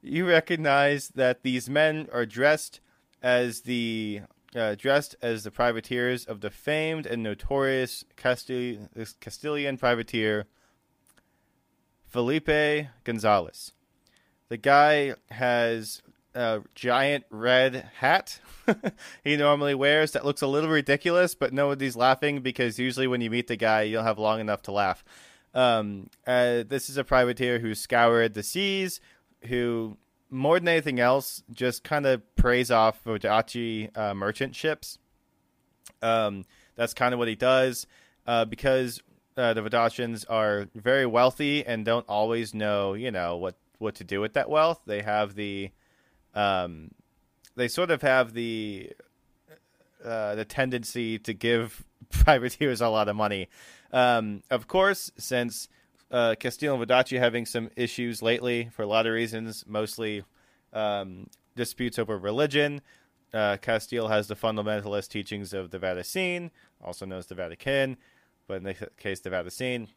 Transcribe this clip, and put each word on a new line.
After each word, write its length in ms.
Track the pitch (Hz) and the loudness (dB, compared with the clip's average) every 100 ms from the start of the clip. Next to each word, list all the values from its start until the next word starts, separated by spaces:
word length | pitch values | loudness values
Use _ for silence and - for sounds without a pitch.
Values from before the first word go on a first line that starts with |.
you 240 | - 156 180 | -6 -4 4
recognize 800 | 165 - 170 151 139 143 143 - 135 | 4 4 -2 2 4 4 2 -4 0
that 260 | 127 123 | 2 2
these 260 | 131 127 120 | -2 -4 -2
men 400 | 139 156 156 156 | 2 2 0 -4
are 140 | 120 113 | -4 -4
dressed 520 | 110 139 156 - - _ _ _ _ | 2 2 2 -2 -18 _ _ _ _
as 380 | 123 123 123 113 | 0 2 0 -4
the, 580 | 123 123 117 110 107 104 101 _ _ 120 | -4 -2 -2 -4 -4 -8 -12 _ _ -4
uh, 180 | 110 104 | -2 -2
dressed 400 | 135 139 147 - | 2 2 0 -8
as 220 | 120 113 | -4 -4
the 80 | 104 | -6
privateers 720 | - 123 113 - 123 123 123 - | -2 0 0 -4 -2 -2 -2 -6
of 160 | 107 | -10
the 80 | 104 | -10
famed 560 | - - 151 156 160 156 | -8 -4 -2 -2 -4 -6
and 160 | 117 | -6
notorious 840 | 110 104 - 139 135 131 127 - - _ | -6 -6 -4 0 0 0 -2 -8 -16 _
Castil-, 720 | 127 123 - 127 123 107 104 - 110 - | -2 -2 -4 -6 -4 -8 -14 -14 -14 -14
Castilian 580 | - - 147 147 143 131 | -18 -12 -6 -4 -4 0
privateer 720 | 127 120 113 117 107 107 101 _ _ _ _ _ _ _ _ _ _ _ _ _ _ _ - | 2 2 0 0 0 0 -4 _ _ _ _ _ _ _ _ _ _ _ _ _ _ _ -8
Felipe 800 | 123 120 156 151 151 151 151 147 _ | -2 0 0 0 2 2 0 -4 _
Gonzalez. 680 | - 117 107 104 82 - - _ _ _ _ _ _ _ _ | -8 -2 4 4 2 -12 -20 _ _ _ _ _ _ _ _
The 80 | 117 | -4
guy 580 | 139 139 147 151 139 120 _ | 4 6 8 6 2 -4 _
has 720 | 117 127 120 117 117 107 - _ _ _ 123 | -4 0 2 2 -2 -6 -14 _ _ _ -4
a 260 | 117 110 - - | -2 -2 -6 -8
giant 500 | 123 123 139 143 - | 0 2 2 0 -4
red 600 | 107 117 127 131 127 - - | -4 4 4 4 0 -12 -2
hat 420 | 131 180 - - - - - | 2 2 0 -16 -18 -6 0
<laughs> 260 | 214 240 - - - | 0 -2 -8 -20 -8
he 120 | - 147 | -2 2
normally 400 | 147 147 143 139 | 4 4 2 2
wears 360 | 139 151 156 | 4 4 2
that 140 | - 139 | 0 -2
looks 160 | 143 | 0
a 60 | 139 | 0
little 220 | 139 160 | 0 2
ridiculous, 680 | 160 139 139 175 170 180 - | 0 2 0 4 2 2 0
but 160 | 131 | -2
nobody's 440 | 131 143 139 135 117 | 0 0 0 -4 2
laughing 460 | 123 131 147 143 | 2 4 0 -2
because 380 | 131 123 123 107 | -4 -2 -2 0
usually 280 | 127 127 131 | -4 -2 -2
when 120 | 127 | 0
you 100 | 117 | -2
meet 180 | 117 120 | -2 -2
the 80 | 113 | 0
guy, 260 | 113 110 | 2 2
you 140 | 107 110 | 2 0
don't 100 | 113 | 0
have 140 | 107 | 0
long 200 | 107 110 | 0 0
enough 220 | 107 101 | -2 -4
to 80 | - | -2
laugh. 320 | 101 98 90 _ - - _ _ | 0 0 -2 _ -20 -20 _ _
Um, 560 | 131 127 113 104 101 - _ - | 2 4 4 0 -8 -12 _ 0
uh, 360 | 123 123 120 107 | 2 2 0 -2
this 220 | 135 - | -6 -4
is 80 | 139 | -6
a 60 | |
privateer 560 | 131 131 123 117 123 120 | 0 2 2 0 -2 0
who 160 | 117 107 | -2 -6
scoured 580 | - 120 117 117 113 | 0 4 6 6 2
the 100 | 104 | 0
seas, 580 | 101 175 196 190 185 - _ _ _ _ 120 | -6 -4 -2 -2 -4 -8 _ _ _ _ -6
who, 500 | 123 120 117 113 107 _ _ _ | -2 -2 -2 -6 -10 _ _ _
more 300 | 131 139 175 | -2 2 4
than 80 | 175 | 4
anything 320 | 165 151 127 | 2 2 2
else, 440 | 120 135 135 - _ | 4 4 0 -14 _
just 320 | 113 127 117 | -2 -2 -2
kinda 380 | - 151 139 127 - - | -4 0 2 0 0 2
preys 340 | 123 123 123 | 4 6 4
off 320 | 120 110 - | 6 6 2
Vodacce, 840 | 117 107 107 107 113 120 117 110 107 - | -4 -2 2 2 2 -4 -4 -4 -6 -4
uh, 160 | 107 | -4
merchant 420 | 98 98 113 135 131 | -2 -4 -2 -6 -4
ships. 440 | 160 156 - - _ _ _ _ _ _ _ _ - _ | -4 -4 -8 -18 _ _ _ _ _ _ _ _ -20 _
Um, 440 | 113 113 107 98 92 _ _ - | 0 2 0 -4 -14 _ _ -6
that's 180 | 117 | -4
kinda 240 | - 123 123 | 0 0 0
what 100 | 117 | -2
he 80 | 107 | 0
does, 520 | 127 131 131 120 - _ _ _ - | 4 4 2 -2 -12 _ _ _ -2
uh, 180 | 117 113 | 0 0
because, 560 | 107 139 131 127 117 _ _ _ - | -2 0 2 0 -6 _ _ _ -2
uh, 180 | 120 | 0
the 80 | 113 | 0
Vodaccians 640 | 107 117 117 - 120 113 - | 0 2 2 0 -6 -6 -4
are 380 | 113 107 104 101 113 | 0 2 0 -4 -4
very 300 | 107 135 127 | 0 2 4
wealthy 580 | 113 127 - 147 147 131 | 6 4 4 -2 0 -2
and 180 | 117 | -4
don't 220 | 107 117 - | 0 0 0
always 460 | 104 110 117 110 | 0 2 0 -4
know, 400 | 110 107 104 101 | -4 0 0 0
you 180 | 98 123 | -2 -6
know, 240 | 98 85 87 | -4 -4 -4
what, 180 | 92 - _ _ | -6 -8 _ _
what 160 | 107 - | -8 -8
to 80 | |
do 180 | 90 98 | -6 -4
with 120 | 107 | -2
that 160 | 139 - | -2 0
wealth. 300 | 151 160 - - | 2 2 0 -6
They 160 | 104 | -6
have 340 | 104 104 104 98 | -2 -2 -2 -4
the, 360 | 104 98 98 _ _ _ _ _ _ 104 | -8 -6 -8 _ _ _ _ _ _ -2
um, 560 | 101 95 90 82 80 _ _ _ _ _ _ - | 0 0 -2 -8 -18 _ _ _ _ _ _ -4
they 100 | 123 | -4
sort 240 | - 175 | -2 0
of 100 | 151 | 0
have 320 | 143 131 120 | 4 4 2
the, 600 | 113 117 113 107 98 - - - _ _ _ _ 156 _ _ _ _ 117 | -2 -6 -4 -6 -10 -14 -20 -20 _ _ _ _ -20 _ _ _ _ -8
uh, 300 | 113 104 107 | -4 -2 -4
the 100 | 107 | -6
tendency 760 | - 131 123 113 127 117 110 | -2 0 0 -6 -6 -4 -4
to 140 | - | -6
give 500 | 107 117 117 113 - - _ | -4 0 0 0 -10 -20 _
<laughs> 120 | - | -8
privateers 680 | - - 139 123 - 147 120 | 6 8 8 4 -2 -2 2
a 80 | 120 | 2
lot 220 | 110 104 | 2 2
of 80 | 104 | 2
money. 320 | 104 101 90 - - - _ | 0 0 -6 -12 -20 -20 _
Um, 500 | 127 123 120 110 101 _ | 2 4 4 0 -8 _
of 200 | 127 - | -4 0
course, 420 | 180 190 190 - - | 2 2 2 -6 -12
since, 500 | - 127 120 107 - _ _ _ _ | -4 -2 -2 -6 -16 _ _ _ _
uh, 240 | 123 117 110 | 0 2 0
Castile 360 | 127 - 151 135 | -4 -4 -2 -2
and 120 | 117 | 2
Vodacce 320 | 127 127 127 | 2 2 2
having 260 | 123 117 113 | 2 0 -4
some 240 | 120 113 - | -6 -6 -4
issues 460 | 120 - 120 110 | -4 -4 -6 -2
lately 480 | 113 120 123 120 117 | 0 0 0 -4 -4
for 120 | - | -6
a 40 | 104 | 0
lot 180 | 110 113 | 2 2
of 60 | |
reasons, 520 | 113 117 110 113 107 - | 0 -4 -6 -10 -12 -8
mostly, 560 | 107 107 - 110 104 98 _ _ _ _ | -6 -6 -6 -6 -8 -12 _ _ _ _
um, 560 | 110 107 101 95 90 - _ _ - | -4 -2 -2 -6 -14 -20 _ _ -8
disputes 420 | 117 - 123 117 | -8 -4 -6 -4
over 180 | 110 107 | -4 -4
religion. 640 | 98 113 151 143 147 143 _ _ _ _ _ | -4 -2 0 2 0 -4 _ _ _ _ _
Uh, 240 | 110 104 98 | -2 0 0
Castile 500 | - 113 - 120 110 | -2 -2 -2 -6 0
has 200 | 107 104 | 0 -2
the 60 | 104 | -4
fundamentalist 720 | 113 107 104 107 101 101 - | -4 -2 -4 -4 -4 -6 -6
teachings 440 | 107 98 104 95 | -10 -8 -10 -8
of 180 | 98 90 | -10 -10
the 80 | 92 | -6
Vaticine, 720 | 95 90 90 185 185 175 175 _ _ _ | -4 -6 -6 -6 -4 -6 -10 _ _ _
also 240 | - 87 98 | -16 -12 -10
known 140 | 92 | -12
as 80 | 87 | -12
the 80 | 90 | -10
Vatican, 640 | 87 85 - 139 135 127 _ _ _ _ _ | -10 -8 -2 0 0 -4 _ _ _ _ _
but 100 | 98 | -10
in 60 | |
this 180 | 95 92 107 _ | -8 -10 -12 _
case, 220 | 104 95 | -8 -8
the 100 | - | -6
Vaticine. 600 | 92 87 - 127 123 110 | -6 -6 -8 -6 -6 -10